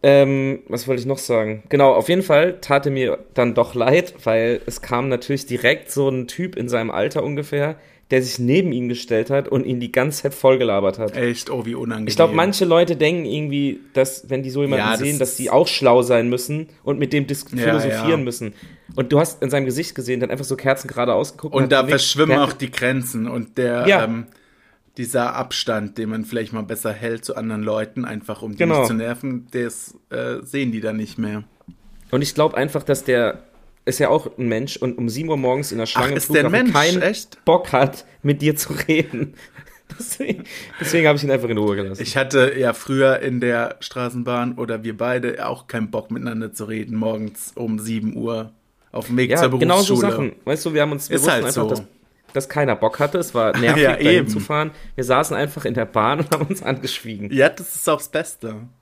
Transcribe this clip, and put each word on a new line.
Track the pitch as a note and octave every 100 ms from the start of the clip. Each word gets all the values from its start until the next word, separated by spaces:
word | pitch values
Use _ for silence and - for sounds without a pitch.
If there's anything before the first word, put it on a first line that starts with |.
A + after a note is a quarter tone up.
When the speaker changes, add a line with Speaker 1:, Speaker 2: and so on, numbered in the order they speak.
Speaker 1:
Ähm, | C#3 C#3 C3+ C3+ C3+ C3+ -
was | A#2+ C3
wollte | C3
ich | B2
noch | C3+
sagen? | - A#2 G#2+ G#2+ -
Genau, | C#3+ C#3
auf | - -
jeden | F3+
Fall | F#3+ D3 F3 F3+
tat | - C#3+ C#3+
er |
mir | C3+ B2+ - -
dann | - A#2+ A#2+
doch | A2+ B2
leid, | A#2 D#3 F3 -
weil | A#2 A2+ A#2 A#2+ -
es | -
kam | - A#2+ C3+
natürlich | B2 - C#3 -
direkt | A#2+ A#2+ D#3 -
so | - C3+
ein | C3 A#2+
Typ | - F3+ F3
in | B2
seinem | A#2+ A2+
Alter | - A#2 D3+
ungefähr, | C#3 C#3+ D3 C#3+ C#3+ - - _ _
der | C3
sich | B2+ -
neben | A#2+ D#3 F3+
ihn | B2 B2
gestellt | A#2+ - A2+ A2+
hat | C3+ C#3
und | C3 C3
ihn | B2
die | A#2+
ganze | C3 C#3 D3
Zeit | C#3+
vollgelabert | - C3 C3 A#2+ G2+ G2 F#2+
hat. | G#2+ C3
Speaker 2:
Echt? | A#2+ A#2 -
Oh, | B2+ A2
wie | A#2+
unangenehm. | A#2 A2 A2
Speaker 1:
Ich | -
glaub, | E3
manche | E3 F#3 G3 F3+
Leute | E3 F3 D#3
denken | D3+ F3 C#3
irgendwie, | C#3+ D3+ C#3+ C#3+ - -
dass, | C3 C3 - -
wenn | C3
die | C3
so | C3+
jemanden | C#3+ C3+ G#2+
Speaker 2:
Ja, |
das | A2
Speaker 1:
sehen, | C#3 D3
dass | B2+
Speaker 2:
ist | -
Speaker 1:
die | C3
auch | C3 -
schlau | - C3 B2
sein | A#2+ A#2+ A#2+
müssen | B2 B2 D3+ D#3+ _
und | - C#3+
mit | C#3
dem | D3 C3+
dis- | C#3+ -
Speaker 2:
Ja, | B2+ A2+
Speaker 1:
philosophieren | A2+ A2+ A2 A2+
Speaker 2:
ja. | D#3+
Speaker 1:
müssen. | B2+ A#2+ A2 - - - - -
Und | B2
du | D3
hast | D#3+ -
in | C3+
seinem | C#3+ C3
Gesicht | B2+ D#3
gesehen, | - A#2+ B2
der | B2
hat |
einfach | C3+ C#3+
so | C3
kerzengerade | C3+ C3+ C3 - B2
ausgeguckt | G#2 C#3+ - D3+
und | C3+
Speaker 2:
Und | C3+
Speaker 1:
hat |
Speaker 2:
da | C3+
Speaker 1:
genickt. | C3 C#3
Speaker 2:
verschwimmen | - C3 D#3+ C3
Speaker 1:
Der | C#3+
Speaker 2:
auch |
die | - B2+
Grenzen | - B2+ C3 B2 A#2 A#2
und | C3 A2 -
der, | B2 A#2+ B2
Speaker 1:
Ja. | F#3+ A2+
Speaker 2:
ähm, | A2+ A#2 _ _ _ _ _ _ -
dieser | A#2+ B2+ A#2+ B2+
Abstand, | B2+ - - A2 G#2 -
den | A2
man | A2 A2
vielleicht | A#2+ G#2+
mal | A2+
besser | G2+ A2+ A2+
hält | G2+ A#2 A2+
zu | - -
anderen | A2+ G#2+
Leuten, | G#2+ G#2+ G#2+ - A#2+
einfach | G#2+ - G#2
um | A2
die | G#2
Speaker 1:
Genau. | E3+ D3+
Speaker 2:
nicht | A#2+
zu | A2+
nerven, | A2+ A#2+ C#3 B2 B2
das, | B2+ A#2+ - - - _
äh, | B2 B2 B2
sehen | B2+ C#3 C3
die | A2
dann | A2 A2
nicht | G#2 -
mehr. | G#2+ G#2+ G#2 _ - - - - -
Speaker 1:
Und | B2+
ich | C#3+
glaub | - D#3 -
einfach, | C#3 -
dass | - C3+
der | - B2 A2+ - - _ - _ -
ist | C3
ja | D3
auch | D3+ - -
ein | B2
Mensch | A2+ C#3 -
und | B2+ A#2+
um | A#2
sieben | A#2 D#3+
Uhr | D3
morgens | B2+ C3 C#3+
in | A2
der | A2+
Schlange | B2+ B2+
Speaker 2:
Ach, |
Speaker 1:
im | C#3
Speaker 2:
ist | -
der | D3+ C#3+
ein |
Speaker 1:
Flughafen | G#3 B3+
Speaker 2:
Mensch? | D3 D#3+
Speaker 1:
keinen | F3+
Speaker 2:
Echt? | F3+ A3 - - -
Speaker 1:
Bock | F3 -
hat, | B2+ C3+ - - _
mit | C#3+ C#3+
dir | D3 D3+
zu | - C#3+ -
reden. | D#3 D#3 A#2+ C3+ - - -
<laughs> | - - _ -
Deswegen, | - - C4+ - - - - -
deswegen | D#3 E3+ D#3
hab | D3
ich |
ihn | C#3+
einfach | C3+ A#2
in | G#2+
Ruhe | G#2 G2
gelassen. | F#2+ G2
Speaker 2:
Ich | A#2 C#3
hatte | C3+ C#3 C3 C3
ja | B2
früher | A2 - C3+ C3+ C3
in | C3+ B2
der | B2 A#2 A#2 -
Straßenbahn | - B2+ B2 B2 A#2+ A#2+ A#2+ A#2+
oder | A#2 A2+
wir | A2 G#2+
beide | A#2 B2 B2 - A#2+
auch | - -
keinen | A#2+ A2
Bock | A2+ -
miteinander | A#2 A#2+ A2+ A2
zu | - G#2+
reden, | A2 G#2 A2
morgens | A2 A2 G#2+ - - -
um | A#2 G#2+
sieben | G#2+ A2+ G#2+ -
Uhr | A#2 A2+ A2 _ _ _ _
auf | - A2+
dem | B2
Weg | B2+
Speaker 1:
Ja, | C#3+ C3
Speaker 2:
zur | B2+
Speaker 1:
genau | D#3+ F3+
so | G3 G3
Speaker 2:
Berufsschule. | G3+
Speaker 1:
Sachen. | - C3 - -
Weißt | D3+ E3+
du, | D3+
wir |
haben | D3
uns, | D3 -
wir | -
Speaker 2:
Ist |
Speaker 1:
wussten | C#3+
Speaker 2:
halt | B2+ B2
Speaker 1:
einfach, | B2
Speaker 2:
so. | A2
Speaker 1:
dass, | G#2+ G2 _ _ _ _
dass | C3+ C3+
keiner | D3+ C#3 G#2+
Bock | A2 -
hatte. | D3 F3+
Es | E3+
war | B2 A2 B2+
Speaker 2:
<laughs> |
Speaker 1:
nervig, | - D3+
Speaker 2:
Ja, | C3+
Speaker 1:
dahin | B2 D3
Speaker 2:
eben. | F3 C3+
Speaker 1:
zu | G#2+
fahren. | G2 D3+ D#3 - -
Wir | -
saßen | B2 C3 D#3 A#2+
einfach | C#3+ D3 C3+
in |
der | A#2+ A2+
Bahn | A2 A2 D3
und | D#3+
haben | D#3 D3
uns | -
angeschwiegen. | - B2+ C3 - A2+ G#2 G#2
Speaker 2:
Ja, | C3 B2+
das | - F3+ -
ist | -
auch | D3+
das | -
Beste. | D3+ D#3+ - A2+ G#2+ A#2+ _